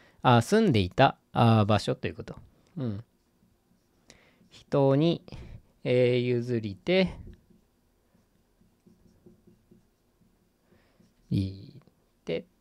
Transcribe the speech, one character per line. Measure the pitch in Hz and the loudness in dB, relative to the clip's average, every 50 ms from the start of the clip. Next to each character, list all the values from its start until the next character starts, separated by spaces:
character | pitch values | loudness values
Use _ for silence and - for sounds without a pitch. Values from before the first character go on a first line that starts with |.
| _ _ _ _ | _ _ _ _
あ、 | - 135 123 117 | 2 4 4 4
住 | 117 - 196 220 226 202 | 4 2 2 2 2 2
ん | |
で | 127 107 | 2 2
い | 92 90 | 0 0
た、 | - - 131 147 - _ _ _ | 0 2 2 2 0 _ _ _
あ、 | - - 117 117 117 110 104 | -2 2 2 4 4 4 4
場 | 101 107 101 | 2 0 0
所 | - - 131 | -2 -4 -6
と | - - 98 | -6 -8 -10
い | |
う | 85 | -10
こ | - - | -12 -14
と。 | - - - - - _ _ _ _ _ 170 | -18 -18 -20 -20 -20 _ _ _ _ _ -10
う | 131 | -8
ん。 | 117 101 101 113 _ _ _ _ _ _ _ _ _ _ _ _ _ _ _ _ _ _ _ _ - - _ _ _ _ _ _ _ | -8 -8 -10 -12 _ _ _ _ _ _ _ _ _ _ _ _ _ _ _ _ _ _ _ _ -20 -20 _ _ _ _ _ _ _
人 | - - - _ - 143 139 135 135 | -20 -20 -10 _ 0 2 2 4 4
に、 | 139 156 170 165 - - - - - - - - - - _ _ _ - | 2 2 2 0 -2 -6 -14 -20 -18 -18 -18 -20 -20 -20 _ _ _ -4
え | 131 123 123 127 123 123 | -2 0 2 2 2 2
ー、 | 123 | 0
譲 | 123 123 123 120 120 123 123 117 | 0 -2 -2 -4 -4 -4 -4 -4
り | 110 107 98 | -6 -6 -10
て、 | - _ - 175 185 185 175 - - - - - - _ _ _ _ _ _ _ _ _ _ _ _ _ _ _ _ _ _ _ _ _ _ _ _ _ _ _ _ _ _ _ _ _ _ _ _ _ - - _ _ _ _ _ _ _ _ _ _ _ _ _ _ _ _ _ _ _ _ _ _ _ _ _ _ _ _ _ _ _ _ _ _ _ _ _ _ - | -8 _ -2 0 0 0 -2 -4 -10 -18 -20 -20 -20 _ _ _ _ _ _ _ _ _ _ _ _ _ _ _ _ _ _ _ _ _ _ _ _ _ _ _ _ _ _ _ _ _ _ _ _ _ -20 -20 _ _ _ _ _ _ _ _ _ _ _ _ _ _ _ _ _ _ _ _ _ _ _ _ _ _ _ _ _ _ _ _ _ _ _ _ _ _ -6
い | - 104 95 95 95 98 104 - - - - _ _ _ _ _ _ _ _ | -4 -4 -4 -6 -8 -14 -18 -20 -20 -20 -20 _ _ _ _ _ _ _ _
て | - - 165 | -10 -8 -8
っ | - _ _ _ | -10 _ _ _